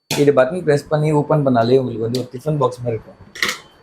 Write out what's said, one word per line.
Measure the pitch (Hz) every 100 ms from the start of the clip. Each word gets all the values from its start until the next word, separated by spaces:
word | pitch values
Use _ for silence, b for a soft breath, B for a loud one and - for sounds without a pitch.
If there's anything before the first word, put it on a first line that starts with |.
| - -
இது | 143 131
பட்டன் | 131 185 156
பிரஸ் | 143 -
பண்ணி | 151 151 147
ஓப்பன் | 147 156 139
பண்ணாலே | 123 117 135
உங்களுக்கு | 123 110 113
வந்து | 127
ஒரு | 120
டிஃபன் | 123 151 151
பாக்ஸ் | 131 123
மாதிரி | 120 110
இருக்கும். | - - - - - - - _